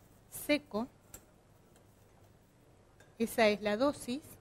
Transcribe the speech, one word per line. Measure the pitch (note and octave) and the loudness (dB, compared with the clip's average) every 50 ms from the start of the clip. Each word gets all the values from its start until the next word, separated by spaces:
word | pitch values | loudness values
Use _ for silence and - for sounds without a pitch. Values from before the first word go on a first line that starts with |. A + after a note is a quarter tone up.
| - - - - - - | -16 -20 -20 -20 -20 -18
seco. | - - - - D4 C#4+ D4 - - G#3 A#3+ - - _ _ - - - - - - - _ - - - - - - - - - - _ - - - - - - - - _ _ _ _ _ - - - _ _ _ - - - - - | -16 -6 -2 0 0 0 0 -4 -6 -6 -6 -6 -10 _ _ -20 -20 -20 -20 -20 -20 -20 _ -20 -20 -20 -20 -20 -20 -20 -20 -20 -20 _ -20 -20 -20 -20 -20 -20 -20 -20 _ _ _ _ _ -20 -20 -20 _ _ _ -20 -20 -12 -6 -4
Esa | A3+ A3 - - A3+ G#3 | -4 0 2 4 4 4
es | G#3 G3+ G#3 | 4 2 0
la | G#3 G#3 | -2 0
dosis. | G#3+ C4 D4 C#4 - - - B3 D4 - - - - | 2 2 0 0 -2 -6 -8 -8 -8 -8 -14 -20 -20